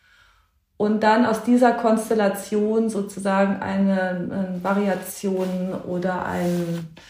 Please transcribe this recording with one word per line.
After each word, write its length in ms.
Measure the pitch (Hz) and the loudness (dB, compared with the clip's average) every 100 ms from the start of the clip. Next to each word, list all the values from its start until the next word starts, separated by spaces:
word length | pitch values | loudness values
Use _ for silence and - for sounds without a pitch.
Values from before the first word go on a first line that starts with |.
| _ _ _ _ _ _ _ - | _ _ _ _ _ _ _ -4
und 220 | 208 214 | 0 2
dann 220 | 214 226 226 | 4 4 2
aus 180 | 202 | 0
dieser 260 | 247 247 240 | 2 6 6
Konstellation 1200 | 233 226 220 - 214 202 196 - 208 214 220 220 | 4 2 2 2 2 2 0 -4 -2 0 0 0
sozusagen 720 | 202 196 196 196 196 196 196 | -2 -6 -4 -2 2 2 0
eine, 380 | 196 196 196 190 | -2 0 2 2
eine 580 | 185 180 175 196 185 180 | 0 -4 -4 -4 -4 -4
Variation 1120 | 185 196 202 185 - - 196 185 185 185 185 190 - | -2 0 0 -2 -6 -6 -4 -2 -2 -2 -4 -6 -6
oder 400 | 180 185 180 - | -4 -2 -4 -4
ein, 640 | 180 175 175 170 170 160 - | -2 0 0 -2 -6 -8 -16